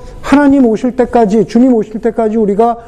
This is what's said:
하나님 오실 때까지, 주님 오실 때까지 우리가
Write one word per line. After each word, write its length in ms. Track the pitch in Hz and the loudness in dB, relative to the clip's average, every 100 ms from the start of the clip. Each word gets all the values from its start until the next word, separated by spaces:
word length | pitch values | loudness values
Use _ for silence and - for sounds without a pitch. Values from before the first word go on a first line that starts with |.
| - - | -18 -14
하나님 420 | - 277 285 277 | 0 2 4 4
오실 320 | 240 208 247 233 | 2 0 -4 -2
때까지, 480 | 233 240 208 220 185 | 0 0 2 0 0
주님 280 | 233 262 | 2 2
오실 260 | 226 - 208 | 2 -2 -6
때까지 360 | 233 220 220 226 | -6 -4 -2 -2
우리가 400 | 202 202 233 233 | -2 0 0 -2